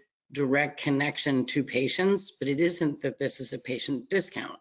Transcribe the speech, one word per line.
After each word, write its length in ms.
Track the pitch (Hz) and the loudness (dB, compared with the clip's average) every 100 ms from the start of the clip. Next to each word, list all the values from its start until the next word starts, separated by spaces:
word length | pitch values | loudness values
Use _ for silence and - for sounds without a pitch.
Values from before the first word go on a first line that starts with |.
| _ _ _ | _ _ _
direct 500 | 135 135 139 147 - | -2 2 2 0 -2
connection 600 | 151 139 143 - 147 131 | 0 2 0 -2 0 0
to 200 | 123 147 | 2 0
patients, 680 | 131 123 131 - 190 196 - | 0 0 0 2 2 2 0
but 160 | - 139 | -4 -2
it 140 | 143 | 2
isn't 420 | 170 170 156 143 | 2 2 0 0
that 160 | 139 - | -4 -2
this 220 | 135 - | -2 -2
is 120 | 131 | -4
a 60 | 127 | -6
patient 500 | - 123 - 131 - | -6 -4 -2 -4 0
discount. 500 | 190 - - - - | 0 0 -4 -10 -10